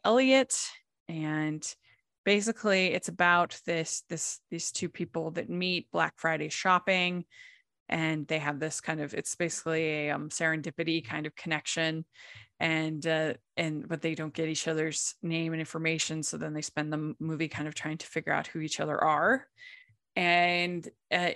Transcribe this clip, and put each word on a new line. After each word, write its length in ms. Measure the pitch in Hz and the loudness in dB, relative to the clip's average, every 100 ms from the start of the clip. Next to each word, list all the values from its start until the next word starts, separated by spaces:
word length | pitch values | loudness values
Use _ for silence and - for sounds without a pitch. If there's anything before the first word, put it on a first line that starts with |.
Elliott. 500 | - 240 262 269 262 - - - _ _ - | 4 6 8 6 4 0 -4 -8 _ _ -8
And 580 | 160 156 156 156 156 - - _ _ _ _ - | -4 -2 0 0 -2 -6 -14 _ _ _ _ 2
basically 640 | 202 214 226 214 190 185 | 2 2 0 2 4 4
it's 200 | 185 - | 2 -2
about 500 | 170 175 175 175 - | 2 6 6 4 -2
this, 380 | - 170 160 - - | -4 -2 -2 -6 -6
this, 300 | 165 - - _ | -6 -6 -8 _
these 200 | 170 - | -8 -6
two 200 | - 175 | -4 -6
people 400 | - 175 165 165 | -4 -6 -4 -4
that 180 | 170 - | -4 -4
meet 420 | 175 180 180 - | -2 0 -2 -2
Black 220 | 170 160 - | 0 0 0
Friday 320 | 165 156 156 | -2 0 -2
shopping, 760 | - 190 180 - 185 180 180 - - - - _ _ - | -2 4 4 4 2 2 -2 -6 -14 -20 -20 _ _ -4
and 400 | 165 160 156 143 | -2 0 0 -2
they 100 | 156 | -2
have 220 | 147 143 | -2 -2
this 220 | 156 - | -4 -4
kind 180 | - 160 | -4 -4
of, 140 | 147 | -4
it's 200 | - - | -6 -6
basically 760 | - 170 - 160 160 156 151 147 | -2 -2 -2 -2 0 0 -2 -2
a, 20 | |
um, 180 | 147 151 | -4 -4
serendipity 760 | - 165 160 151 - 165 165 | -2 0 0 -4 -4 0 -2
kind 220 | - 156 | -2 -6
of 100 | 151 - | -6 -8
connection. 680 | - 151 - - 160 160 160 - - - - - | -4 -4 -2 0 0 0 -6 -12 -20 -20 -16 -4
And, 460 | 165 160 160 156 160 | 0 2 0 -2 0
uh, 280 | 160 156 - _ - | 2 0 -2 _ -4
and, 320 | 165 151 - | -2 -4 -4
but 140 | 156 | -4
they 140 | 165 156 | -2 -2
don't 180 | 156 | -4
get 140 | 151 160 | -2 -2
each 180 | 156 - | -2 -2
other's 480 | 156 156 151 - - | 0 0 -2 -4 -4
name 300 | 170 165 165 | -2 0 0
and 80 | 160 | -2
information. 640 | 156 160 160 160 - 160 | -4 -2 0 0 -2 -4
So 120 | 147 156 | -4 -4
then 180 | 156 | -6
they 60 | 151 | -6
spend 320 | 151 - 151 | -6 -4 -4
the 40 | 151 | -2
m-, 200 | 156 - | -4 -4
movie 260 | 160 156 156 | -4 -2 -2
kind 220 | - 151 | -4 -6
of 60 | |
trying 240 | 147 156 160 | -6 -6 -6
to 80 | - | -6
figure 260 | 160 156 | -4 0
out 160 | 147 151 | 0 0
who 100 | 160 | -4
each 220 | 156 - | -4 -2
other 200 | 156 147 | 0 2
are. 460 | 160 147 185 262 - _ - - - _ _ - | 4 6 4 4 0 _ -20 -20 -20 _ _ 0
And, 680 | 175 175 175 175 175 175 - - - | 4 6 6 4 0 -2 -6 -14 -2
uh, 180 | 180 175 | 0 2